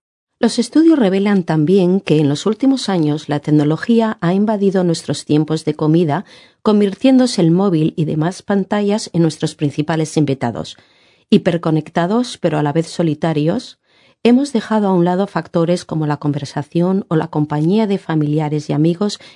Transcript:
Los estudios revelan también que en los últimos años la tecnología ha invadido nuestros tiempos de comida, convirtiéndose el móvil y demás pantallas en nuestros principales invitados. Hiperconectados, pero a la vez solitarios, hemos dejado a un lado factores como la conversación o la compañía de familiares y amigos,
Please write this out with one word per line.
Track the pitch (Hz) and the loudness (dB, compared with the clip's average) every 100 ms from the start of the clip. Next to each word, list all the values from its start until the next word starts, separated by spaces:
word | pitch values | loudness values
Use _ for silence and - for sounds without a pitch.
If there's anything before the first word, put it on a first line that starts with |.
| _ _ _ _ | _ _ _ _
Los | 233 - | -2 0
estudios | 240 302 330 311 | 0 2 4 4
revelan | 196 196 202 196 | 2 2 2 0
también | 170 156 151 196 180 190 | 0 0 2 4 4 0
que | - 156 | 2 2
en | 143 | 2
los | 147 196 | 0 -2
últimos | 220 269 269 - | 0 0 0 -2
años | 185 151 151 - | 0 0 -2 -4
la | 147 | -4
tecnología | 156 151 147 156 - 226 220 - | 2 2 2 -2 0 2 0 -2
ha | 170 | -2
invadido | 190 214 208 196 185 | 0 0 0 0 2
nuestros | 180 165 - 143 | 0 -2 -4 -8
tiempos | - 151 156 160 | 0 0 0 -2
de | - 147 | -4 -2
comida, | 156 165 160 147 - - - _ | 0 2 2 -2 -6 -20 -20 _
convirtiéndose | 220 214 202 190 262 262 254 214 | 0 2 0 2 4 4 2 2
el | 165 | 2
móvil | 175 202 160 160 - | 4 2 0 0 -2
y | |
demás | 156 156 160 185 | -2 -2 -2 -4
pantallas | - 202 190 208 202 214 - | -4 -2 -2 -2 -2 -2 -2
en | 170 | 0
nuestros | 165 - 160 - | 0 0 -8 -4
principales | 147 139 151 160 156 160 | -4 -2 -4 -2 -2 0
invitados. | 139 135 120 87 78 - _ _ _ _ _ | 0 0 -4 -6 -12 -16 _ _ _ _ _
Hiperconectados, | 208 185 165 170 156 156 180 175 226 247 - | 2 2 -2 0 -2 -2 -2 0 0 -2 -4
pero | 170 151 | -2 0
a | |
la | 147 | 0
vez | 156 - | -2 -4
solitarios, | - 170 147 165 151 151 214 - - _ _ _ _ | -2 -2 -2 -2 0 -2 -2 -8 -20 _ _ _ _
hemos | 226 247 277 | 2 2 2
dejado | 220 - 220 202 | -4 -2 0 2
a | |
un | 185 175 | 2 2
lado | 180 202 | 0 -2
factores | 165 160 175 165 175 - | -6 -4 -2 0 -2 -4
como | 160 151 | -4 -2
la | 147 | -2
conversación | 147 143 135 147 - 170 175 190 - | -4 -4 -6 -8 -6 -2 0 -2 -2
o | 160 | -2
la | 165 | -2
compañía | 151 151 151 160 208 214 | -4 -2 -2 0 0 0
de | 190 | -4
familiares | - 160 147 151 151 151 147 | -2 -2 -2 -2 -2 -4 -4
y | |
amigos, | 147 165 170 208 - - | 0 0 0 -4 -6 -16